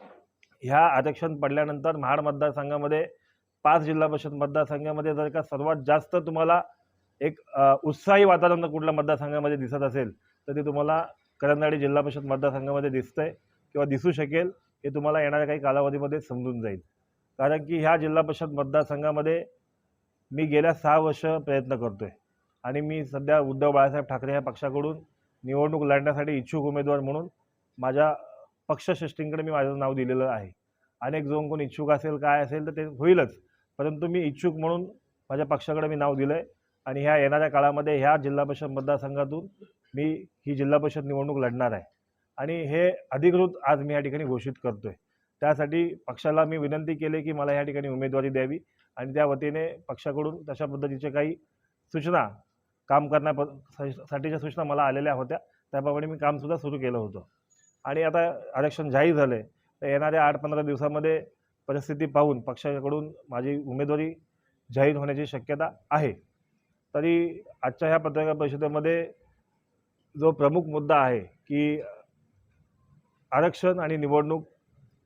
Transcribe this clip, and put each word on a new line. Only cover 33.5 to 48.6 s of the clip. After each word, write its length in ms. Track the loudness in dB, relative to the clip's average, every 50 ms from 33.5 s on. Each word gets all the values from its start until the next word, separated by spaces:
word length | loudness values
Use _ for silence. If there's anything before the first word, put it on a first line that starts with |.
| _ _ _ _ _ -4
परंतु 280 | -4 -4 -2 -4 -4
मी 140 | -2 -2 0
इच्छुक 340 | -2 -2 -4 -2 -2 -2 -2
म्हणून 300 | 0 -2 -2 -2 -2 -4 -8 -12 _ _ _ _ _ _ _
माझ्या 160 | -4 -4 -2
पक्षाकडे 420 | 0 -2 -2 -2 -4 -2 -2 -2 -2
मी 80 | -2
नाव 180 | 0 0 0 0
दिलंय 300 | 0 0 0 0 -2 -4 -8 _ _ _ _ _ _ _
आणि 160 | -8 -6 -2 2
ह्या 140 | 4 6
येणाऱ्या 320 | 6 6 6 4 4 2 4
काळामध्ये 500 | 4 4 4 6 4 2 0 0 2 4
ह्या 180 | 4 4 4
जिल्हा 280 | 4 2 0 0 0 0
परिषद 220 | 0 -2 -6 -6
मतदारसंघातून 1000 | -6 -6 -4 -2 0 -2 -2 -2 -4 -4 -4 -4 -4 -4 -8 -10 -12 -18 _ -20 -20 _ _ _ _ -8
मी 320 | -4 -2 -2 -4 -4 -8 -16 _ _ _
ही 80 | -6 -4
जिल्हा 240 | -2 0 2 2 2
परिषद 260 | 2 0 -4 -6 -8
निवडणूक 340 | -6 -6 -4 -4 -4 -4 -2
लढणार 340 | -2 -4 -2 -2 -2 -2 -2
आहे 100 | -4 -8 -14 _ _ _ _ _ _ _ _ _
आणि 260 | -10 -8 -6 -6 -6 -6
हे 280 | -4 0 2 2 2 2 0 -6 _ -4
अधिकृत 360 | 4 4 4 6 6 4 2 0 -2 2
आज 160 | 2 2 2 2
मी 120 | -2 -2
या 60 | -2
ठिकाणी 240 | -2 -2 -4 -4 -4
घोषित 280 | -4 -4 -4 -4 -6 -10 -6 -4
करतोय. 280 | -6 -6 -4 -8 -12 -14 -14 _ _ _ _ _ _ _ _
त्यासाठी 540 | 2 2 2 2 0 -2 0 0 -2 -2 -4
पक्षाला 500 | -8 _ -12 -14 -4 -2 0 2 2 2
मी 120 | 2 0
विनंती 380 | -4 -4 -4 -4 -4 -4 -6 -6
केली 280 | -4 -4 -4 -4 -4 -4
की 100 | -4 -4
मला 200 | -2 -2 0 0
या 100 | 0 -2
ठिकाणी 260 | -2 -4 -6 -6 -6
उमेदवारी 400 | -4 -4 -4 -2 0 0 -2 0
द्यावी 300 | 0 0 -2 -2 -4 -8